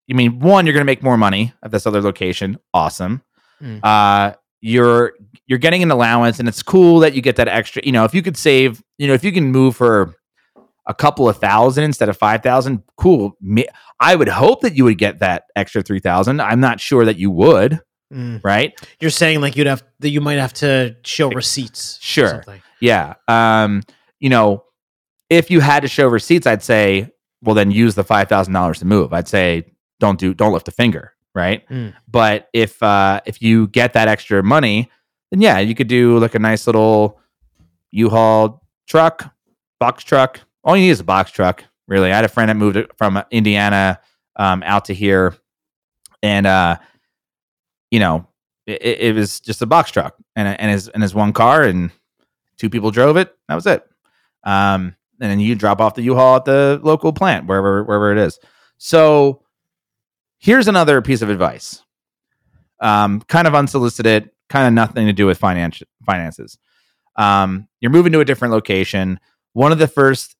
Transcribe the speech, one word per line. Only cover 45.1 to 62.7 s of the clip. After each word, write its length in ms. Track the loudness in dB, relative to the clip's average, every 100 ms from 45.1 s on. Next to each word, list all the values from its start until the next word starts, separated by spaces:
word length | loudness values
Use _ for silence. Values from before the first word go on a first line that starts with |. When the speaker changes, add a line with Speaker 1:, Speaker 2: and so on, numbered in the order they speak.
| 2 0 -4 _ _ _ _ _ _ _ _
Speaker 1:
and, 240 | -2 0 2
uh, 300 | 2 2 -2 _ _ _ _ _ _ _ _ _ _ _
you 100 | -2
know, 260 | 0 -2 -8 _ _ _ -14
it, 160 | -8
it, 180 | -6 -2
it 140 | -2
was 260 | -2 -4 -8
just 220 | -12 -10
a 40 | 0
box 240 | 0 0
truck 260 | -4 -6 -12 _
and, 140 | -8 -6
and 220 | -4 -4
his, 180 | -4 -4
and 140 | -6
his 120 | -4
one 180 | -2 -2
car, 300 | 2 2 4
and 260 | 2 -2 -6 -10 _ _ _ _ _ _
two 140 | -8
people 200 | -4 -4
drove 260 | 0 0 2
it. 180 | -2 _ -10
That 60 |
was 120 | -6 -2
it. 180 | -4 -6 _ _ _ _ _
Um, 540 | -4 0 0 -2 -6 -14 _ _
and 100 | -6
then 80 | -2
you 160 | -2
drop 260 | -2 -2 0
off 140 | 0
the 80 | -2
U-Haul 340 | -2 2 4 4
at 80 |
the 360 | 2 0 0 0
local 300 | -2 0 -2
plant, 340 | -2 -2 -2 -2
wherever, 380 | -2 -2 -2
wherever 260 | -2 -2 0
it 60 | 0
is. 200 | -2 -4 _ _ _ _
So 640 | 0 4 4 4 2 -2 _ _ _ _ _ _ _ _ _ _
here's 280 | 2 2 2
another 340 | 2 2 2
piece 200 | 0 -4
of 80 | -2
advice. 520 | -2 -4 -6 -18 -20 _ _ _ _ _ _ _ _ _